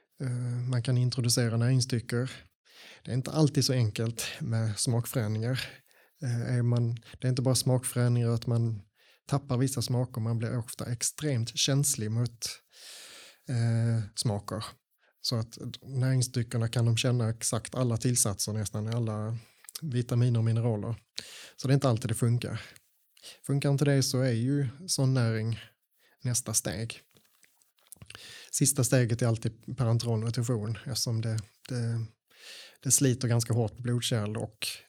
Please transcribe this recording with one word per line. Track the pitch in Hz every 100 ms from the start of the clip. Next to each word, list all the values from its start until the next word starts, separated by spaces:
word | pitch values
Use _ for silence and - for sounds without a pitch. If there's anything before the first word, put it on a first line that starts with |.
| _ -
Eh, | 131 123 123 123 123
man | 123
kan | 131 123
introducera | 123 123 120 127 117 117
näringsdrycker. | 120 131 123 117 - 120 131 - - _ _ - - -
Det | -
är | 131
inte | -
alltid | 156 147 147 135
så |
enkelt | 127 110 - 113 117 - -
med | 135 113 113 101
smakförändringar. | 131 117 - 127 107 110 117 127 - - _ _ _ _
Eh, | 127 120 120 123
är |
man, | 120 120 117 117 - -
det | 127
är |
inte | 127
bara | 127 123
smakförändringar | 131 127 - 127 120 120 117
att | 117 120
man | 117 117 104 - _ _ _ -
tappar | 139 143 123
vissa | 131 123
smaker, | - 123 123 113
man | 113 117
blir | 113 123
ofta | 113 - -
extremt | 120 - - 151 120 117 -
känslig | - 139 147 - 107
mot, | 117 117 - - - _ - - - - - - - -
eh, | 120 117 113 117 113 101 -
smaker. | 117 101 - 107 - - _ _ _ _
Så | - 117
att | 113 - 123 -
näringsdryckerna | - 135 131 131 123 127 117 120 117
kan | 123 117
de | 113
känna | 127 123 110
exakt | 113 - 117 - 123
alla | 123 113
tillsatser, | 127 120 107 95 -
nästan | 107 101 107 110
alla | 117 113 107 110 117 - _ - -
vitaminer | 160 120 120 120 123 117
och |
mineraler. | 113 113 120 107 110 117 _ - - - - -
Så | 127
det |
är | 139
inte | 135
alltid | 110 110
det | 110
funkar. | 120 120 - 110 - - _ _ _ _ - - -
Funkar | 139 143
inte | 139 143
det, | 139
så | 127 127
är | 131
ju | 113 127 143 131 - 185
sån | - 131
näring | 131 113 110 110 110 - _ _ _ _ _
nästa | 127 120 -
steg. | 113 - 92 113 - _ _ _ _ _ _ _ _ _ - - - - - -
Sista | - 139 -
steget | 120 131 113 117
är | 120
alltid | 110 113 - - 123
parenteral | 117 113 120 110
nutrition, | 113 123 120 117 104 110 135
eftersom | 117 120 113
det, | 113 110 - _ -
det, | 123 117 117 110 _ _ - - - - -
det | 131
sliter | - 135 123 117
ganska | 120 117
hårt | 117 107 -
på |
blodkärl, | 123 120 - 113 104 110
och | 110 - - -